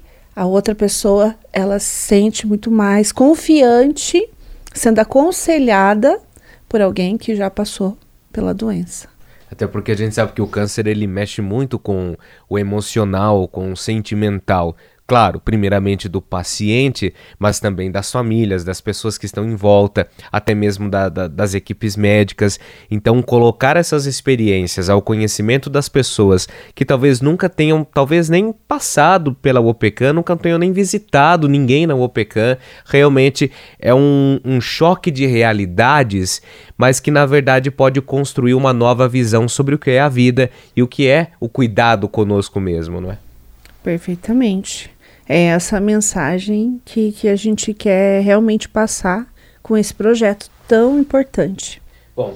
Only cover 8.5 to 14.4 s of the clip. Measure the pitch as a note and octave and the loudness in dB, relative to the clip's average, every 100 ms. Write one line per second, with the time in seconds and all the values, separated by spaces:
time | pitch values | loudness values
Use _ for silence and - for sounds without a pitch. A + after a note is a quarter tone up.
8.5 | G3 A3+ F3+ F3 - - _ - - - | -4 -4 -6 -8 -12 -20 _ -20 -20 -16
9.5 | - G#2 G#2 G2+ G#2 A2 A2 G#2 - G#2 | -8 -6 -6 -4 -4 -4 -2 -4 -4 -6
10.5 | G#2 G2+ - G#2+ G#2 G#2 F#2 G#2 - G2+ | -4 -4 -4 -4 -2 -4 -4 -6 -6 -6
11.5 | A2 C3+ A#2 - F#2+ F2+ E2 - - - | -4 -4 -6 -6 -4 -6 -10 -16 -20 -6
12.5 | G2+ G2+ G#2 - A2+ G2+ F#2+ G#2 G2+ F2+ | -4 -2 -4 -4 -2 -2 0 2 0 0
13.5 | - F#2 F#2 - A2 G#2+ G#2 G#2+ G2 | -6 -8 -8 -6 -6 -4 -4 -2 -4